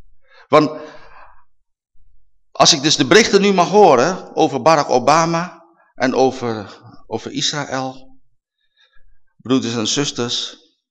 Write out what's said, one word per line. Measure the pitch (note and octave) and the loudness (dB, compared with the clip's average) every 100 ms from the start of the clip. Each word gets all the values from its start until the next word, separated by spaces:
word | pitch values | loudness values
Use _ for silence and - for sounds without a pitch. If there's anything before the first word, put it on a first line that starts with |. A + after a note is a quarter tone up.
| - - - _ _ | -20 -20 -20 _ _
Want | D3 D3+ - - - - - - - - _ _ _ _ - - - - _ _ | 0 0 -4 -16 -20 -20 -20 -20 -20 -20 _ _ _ _ -20 -20 -20 -20 _ _
als | - D3+ | 0 2
ik | D#3 | 2
dus | C#3+ - | 0 0
de | C3 | 4
berichten | F#3+ A3 G3+ | 4 4 2
nu | G3+ | 2
mag | F#3+ D#3+ | 2 2
horen | G3+ F#3+ B2 D3 F#3 - - | 4 6 6 2 -2 -8 -2
over | D3+ C3+ | -2 0
Barack | A#2+ D#3+ C3+ | 2 2 2
Obama | B2+ A#2+ D#3 E3 E3 F3+ - _ _ _ - | 0 2 2 2 -2 -6 -12 _ _ _ -6
en | B2+ | -4
over, | A#2 C3 B2+ A#2+ G#2+ F#2+ - - - - | 0 0 -2 -6 -8 -10 -18 -20 -20 -12
over | A2+ A2 | -12 -10
Israël, | C3+ - D3+ C#3 C3+ C3 C3 - - - _ _ _ _ _ _ - - - - _ | -8 -6 -6 -6 -8 -8 -12 -20 -20 -20 _ _ _ _ _ _ -20 -20 -20 -20 _
broeders | A2 C3 A2+ A#2 | -4 -2 -2 -4
en | G#2+ | -4
zusters, | C#3+ C#3+ - A#2+ - - - _ _ _ | -4 -6 -6 -6 -6 -10 -14 _ _ _